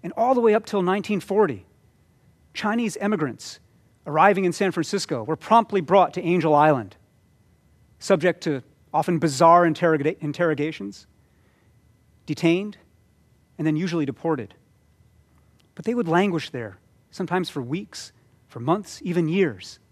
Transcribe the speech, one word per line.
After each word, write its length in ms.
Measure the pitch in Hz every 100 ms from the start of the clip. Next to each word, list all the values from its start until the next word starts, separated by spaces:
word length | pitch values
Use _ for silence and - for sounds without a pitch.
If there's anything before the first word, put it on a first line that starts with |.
And 80 | 175 -
all 180 | 233 254
the 60 |
way 120 | 233
up 120 | 214 214
till 160 | 208
nineteen 400 | 180 196 - 208
forty, 440 | - 196 196 107 87 _ _ _ _ _ _ _ _
Chinese 440 | - 214 226 226 -
immigrants 640 | 202 214 147 113 - - _ _ _ _ -
arriving 380 | 156 185 196
in 80 | 185
San 220 | 160 196
Francisco 500 | 175 156 202 - 131
were 140 | 110 156
promptly 420 | - 226 220 202
brought 340 | 147 196 175 -
to 60 |
Angel 320 | 165 180 160
Island, 440 | 147 151 139 98 - _ _ _ _ _ _ _ _ _ _
subject 440 | - 185 175 160
to 200 | - 139 - _ _
often 240 | 151 160 165
bizarre 480 | 165 135 165 170 175
interroga-, 520 | 156 170 160 139 -
interrogations, 880 | 151 147 175 147 151 156 202 196 _ _ _ _ _ _ _ _ _ _ _ _ -
detained, 500 | 147 165 170 208 202 _ _ _ _ _ _ _ -
and 80 | 156
then 120 | 151
usually 280 | 180 165 139
deported. 500 | 135 165 151 110 _ _ _ _ _ _ _ _ _ _ _ _
But 120 | - 190
they 100 | 240
would 140 | 175
languish 400 | 165 202 170 -
there, 300 | 131 110 95 _ _ _
sometimes 380 | - 180 180 170
for 120 | -
weeks, 500 | 123 165 208 - - _ _ _ _
for 100 | -
months, 400 | 120 190 202 - 233
even 240 | 175 160
years. 500 | 180 180 101 - - _